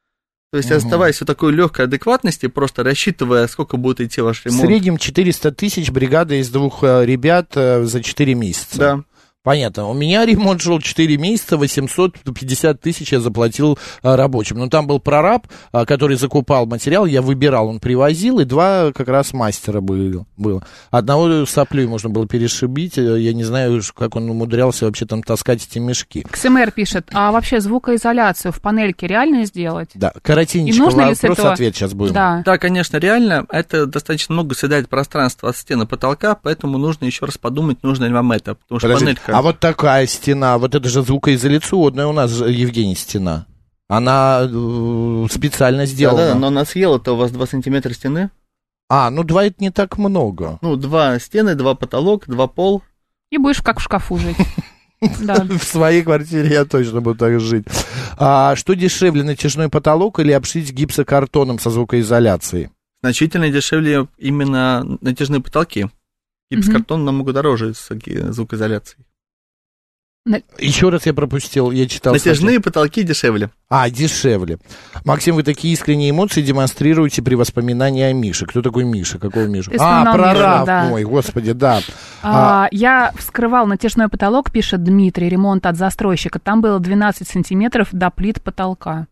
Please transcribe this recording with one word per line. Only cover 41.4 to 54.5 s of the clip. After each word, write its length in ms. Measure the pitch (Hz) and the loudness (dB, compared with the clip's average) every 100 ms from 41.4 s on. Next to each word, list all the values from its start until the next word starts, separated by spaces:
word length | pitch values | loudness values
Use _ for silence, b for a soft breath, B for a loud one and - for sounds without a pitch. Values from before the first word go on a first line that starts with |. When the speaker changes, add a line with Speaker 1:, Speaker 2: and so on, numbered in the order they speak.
| 135 147 - 190 147 131 147 | 2 0 0 2 2 2 -2
Speaker 2:
у 60 | |
нас, 180 | 151 120 | 0 0
же, 200 | 117 120 | 0 0
Евгений, 440 | 123 123 117 104 92 | 2 0 0 -2 -2
стена. 500 | - 104 90 80 - _ _ _ _ | -4 -4 -2 -4 -8 _ _ _ _
Она, 520 | 104 123 135 135 131 | 0 2 2 4 2
э, 840 | 127 117 117 117 117 117 117 113 113 | 0 -2 -4 -2 -2 -2 -2 -2 -2
специально 540 | - 143 - 131 135 139 | -2 -4 0 2 2 -2
сделана. 320 | 135 139 123 165 | 2 2 4 2
Speaker 1:
Да-да, 60 | 127 | 2
но 80 | 135 | 2
она 160 | 139 | 0
съела-то 480 | 147 180 190 131 123 | -2 0 2 2 0
у 40 | 120 | 0
вас 140 | 123 | -2
два 160 | 123 131 | -2 -4
сантиметра 460 | 135 131 135 131 | -4 -2 -2 -2
стены. 380 | 117 131 156 196 - _ _ _ _ _ | -6 -4 -4 -4 -8 _ _ _ _ _
Speaker 2:
А, 220 | 135 120 | 0 2
ну 120 | 143 | -2
два — 220 | 165 170 | 0 2
это 120 | 202 185 | 0 0
не 100 | 196 | -4
так 260 | 185 196 - | -2 -4 -2
много. 600 | 202 190 113 90 82 80 | -2 0 -2 -4 -8 -6
Speaker 1:
Ну, 140 | 165 135 | -4 -2
два 420 | 135 160 143 123 | 0 2 2 0
стены, 360 | - 208 214 | -2 0 0
два 200 | 147 131 | 2 0
потолок, 500 | 131 127 123 170 208 147 | 0 -2 -2 0 0 -2
два 200 | 120 131 | -2 -2
пол. 360 | - 190 196 - _ _ _ _ | 0 0 0 -4 _ _ _ _
Speaker 3:
И 80 | 302 | 0
будешь 240 | 277 277 | 0 2
как 160 | - 226 | 0 -2
в 20 | |
шкафу 360 | - 196 - 175 | -2 -4 -4 -4
жить. 180 | 175 170 | -4 0
Speaker 2:
<laughs> 40 | 180 | -2